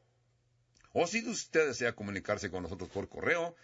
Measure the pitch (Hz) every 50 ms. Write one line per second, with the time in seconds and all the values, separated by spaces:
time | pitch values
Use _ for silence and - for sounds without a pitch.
0 | _ _ _ _ _ _ _ _ _ _ _ _ _ _ _ _ - - - 123
1 | 170 170 202 233 226 240 208 156 - - - 160 156 143 117 - 123 117 117 -
2 | 104 101 101 92 90 - 107 101 - 95 85 92 90 82 98 87 90 - - 98
3 | 98 - - 80 80 131 165 170 165 170 170 -